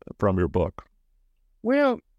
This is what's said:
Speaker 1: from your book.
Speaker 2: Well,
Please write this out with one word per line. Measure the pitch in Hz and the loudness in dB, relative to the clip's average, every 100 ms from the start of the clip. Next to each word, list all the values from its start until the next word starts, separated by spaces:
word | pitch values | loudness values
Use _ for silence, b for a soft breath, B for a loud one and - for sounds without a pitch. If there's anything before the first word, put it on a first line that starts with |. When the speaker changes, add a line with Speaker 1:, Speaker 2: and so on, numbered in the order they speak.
| - - | -18 -4
Speaker 1:
from | 101 92 | 0 0
your | 90 | 0
book. | 92 78 - - _ _ _ _ _ _ _ | 0 -2 -6 -20 _ _ _ _ _ _ _
Speaker 2:
Well, | 220 277 277 233 - | -2 2 2 0 -8